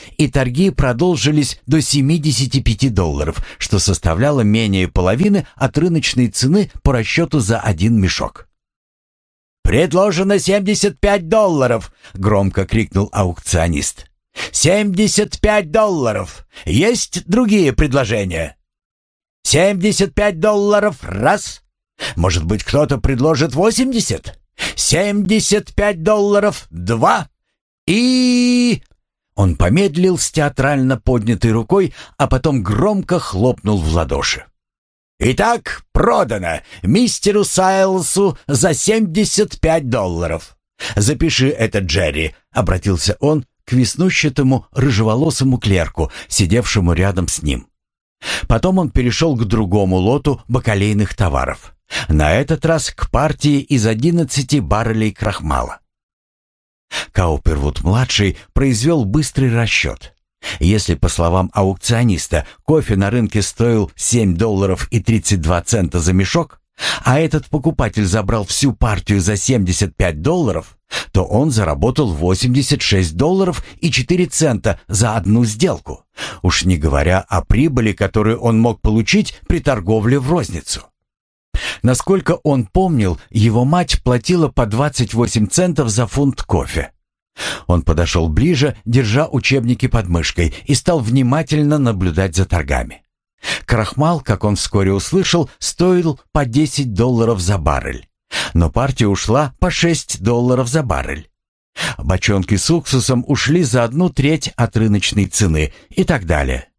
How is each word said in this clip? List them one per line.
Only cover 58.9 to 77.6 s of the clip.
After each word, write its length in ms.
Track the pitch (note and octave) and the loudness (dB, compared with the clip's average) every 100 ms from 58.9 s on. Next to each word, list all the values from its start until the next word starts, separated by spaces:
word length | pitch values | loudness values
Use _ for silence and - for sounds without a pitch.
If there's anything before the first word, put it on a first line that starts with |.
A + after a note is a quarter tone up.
| D#3+ | 0
быстрый 460 | G2 D3 C#3 - C3 | 0 0 0 0 0
расчет. 640 | A#2 A2+ - B1+ - - _ _ _ - - | 0 0 -2 -2 -6 -16 _ _ _ -14 -2
Если, 340 | F2 G#2+ - | 0 2 0
по 160 | E2+ F2 | 0 0
словам 400 | - E2+ F#2 F#2 | 0 0 0 0
аукциониста, 920 | - F#2+ F#2+ - A#2 A#2+ E2+ - E2 - - | 0 0 -2 -2 0 2 0 -2 -4 -4 -8
кофе 320 | - D#3 - G2 | 0 0 2 0
на 140 | G2 | 0
рынке 320 | A#2+ G#2+ G#2+ | 0 0 -2
стоил 500 | G2 - A#2 A2+ G2 - | -4 -2 0 2 -2 -4
семь 400 | - A#2+ G2+ F2 | -2 2 2 2
долларов 520 | A2+ G2 G2 F2+ - | 0 0 0 -2 -2
и 100 | A2+ | -2
тридцать 400 | F#2+ A2+ - G2 | 0 0 0 0
два 200 | D#2 F2 | 0 0
цента 360 | - A2+ E2+ F2 | 0 -2 0 0
за 140 | D#2+ | 2
мешок, 480 | F#2 F#2+ E3+ E3 - _ - - - | 2 2 -2 -2 -10 _ -8 -6 -4
а 160 | - C#3 | 0 2
этот 280 | E3 D3+ - | 2 -2 -2
покупатель 580 | D3+ E3 - A#2 A2 F#2+ | -2 0 0 -2 0 0
забрал 400 | A2 G2 A2 G2 | 0 0 -2 -2
всю 260 | - C#3 | 0 0
партию 480 | - A#2 G2+ - G2+ | 2 0 0 0 0
за 160 | F2 G2+ | 2 0
семьдесят 600 | - B2+ F2+ F2 G2 - | 0 0 0 0 -2 0
пять 260 | F#2 D2+ | -2 0
долларов, 560 | F#2+ F3+ B2+ E2 - _ _ - - | -2 0 0 -2 -8 _ _ -12 -2
то 120 | G2+ | -2
он 260 | E2 G#2+ D3+ | 0 0 2
заработал 640 | A2 F2 C#2+ A2+ B2+ B2 | 0 0 0 0 0 -2
восемьдесят 680 | D2+ F2 F#2+ B2 C3 C3 C#3+ | 0 0 0 2 0 0 -2
шесть 340 | - G2 E2+ E2 | 0 0 0 0
долларов 480 | D3+ F#3+ F#3 - - - | 0 2 0 -4 -10 -6
и 100 | E3 | -2
четыре 360 | B2 B2+ F3+ F3 | -2 0 0 0
цента 520 | - D#3 G#2+ G#2+ F#2+ - | 0 0 0 -2 -4 -4
за 280 | G2 A#2 A2 | -2 0 0
одну 280 | G2 A2 | 2 2
сделку, 640 | A#2 G#2+ F3 G#2 - - _ - - - | 2 0 -2 -2 -10 -18 _ -14 -14 -4
уж 220 | F2+ - F2+ | -2 0 0
не 120 | E2 | 2
говоря 440 | D2+ C#2+ D2 F#2 - | 2 2 2 0 0
о 160 | F#2 | -4
прибыли, 500 | - A2 | 0 2